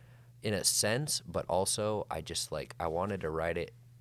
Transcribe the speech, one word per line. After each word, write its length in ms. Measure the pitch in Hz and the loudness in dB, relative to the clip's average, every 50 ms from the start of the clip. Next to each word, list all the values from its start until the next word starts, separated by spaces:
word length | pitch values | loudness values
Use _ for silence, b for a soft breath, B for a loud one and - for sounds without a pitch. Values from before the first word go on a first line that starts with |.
| B B B B B B B - | B B B B B B B -6
in 140 | - 110 104 | -2 0 0
a 80 | 92 - | 2 2
sense, 580 | - - - - 104 113 131 151 - - - - - | 2 2 4 4 4 4 2 2 0 -2 -4 -4 -2
but 180 | 85 87 - - | -2 -2 0 2
also 600 | 82 90 98 - - - 104 107 107 101 - - | 2 2 4 2 2 0 0 0 0 0 -2 -2
I 120 | - 80 | -4 -4
just, 300 | 78 - 82 - - - | -4 -4 -4 -4 -4 -4
like, 220 | 78 73 65 - - - | -4 -6 -6 -6 -6 -4
I 80 | 85 82 | -2 0
wanted 340 | 80 85 95 104 101 92 | 0 0 0 0 -2 -2
to 80 | 85 78 | -2 -2
write 300 | 78 80 80 85 85 85 | -2 0 0 0 0 -2
it 160 | 82 - - - - - - - | -2 -4 -8 -16 -20 -20 -20 -20